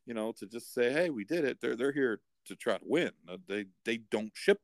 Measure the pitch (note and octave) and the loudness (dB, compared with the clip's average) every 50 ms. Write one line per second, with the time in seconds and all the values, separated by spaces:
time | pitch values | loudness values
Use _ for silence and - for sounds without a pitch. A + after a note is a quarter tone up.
0 | _ - A#2 A2 G#2+ A2+ A2 - G#2+ F#2+ A2+ A#2 - - - B2+ A#2+ A#2+ C3 D#3 | _ -8 -6 -4 -4 -4 -6 -8 -12 -12 -12 -12 -12 -6 0 0 2 2 2 2
1 | F3+ F3 C#3+ A2 G2 - D#3+ F3 D3+ B2+ - - - B2 B2 A2+ B2+ C#3 C#3 C#3+ | 0 0 0 -4 -4 -2 0 0 0 0 0 -2 -2 -2 -2 0 0 0 2 2
2 | C3+ A#2+ G#2+ - - _ _ _ _ - G2 - - A#2+ G2+ F2+ - D#2+ B2 E3 | 2 2 2 0 -4 _ _ _ _ -16 -14 -4 -2 -2 -2 -2 0 0 2 2
3 | E3+ G2+ - _ _ E2 F2+ F#2 F#2 - G2 G#2 G#2 F#2+ _ _ _ A#2 A#2 A2+ | 2 0 -4 _ _ -14 -14 -14 -8 -6 -4 -4 -4 -6 _ _ _ -4 -4 -4
4 | A2+ - - G#2+ G#2+ A2 - - - - G3+ - | -2 -2 -2 -2 -2 -4 -8 0 4 4 4 4